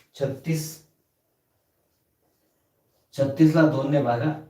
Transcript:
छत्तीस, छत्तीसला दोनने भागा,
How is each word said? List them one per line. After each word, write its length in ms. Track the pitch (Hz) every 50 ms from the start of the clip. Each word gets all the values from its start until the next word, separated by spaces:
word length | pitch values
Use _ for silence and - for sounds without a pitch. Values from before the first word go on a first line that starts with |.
| _ _ - -
छत्तीस, 640 | 139 127 - - - 160 160 156 - - - - - _ _ _ _ _ _ _ _ _ _ _ _ _ _ _ _ _ _ _ _ _ _ _ _ _ _ _ _ _ _ _ _ _ _ _ _ _ _ _ _ _ _ _ _ _ - -
छत्तीसला 440 | 135 - - - 160 151 151 165 156
दोनने 400 | 147 - 135 139 139 147 139 120
भागा, 300 | 120 120 120 131 156 156 - - -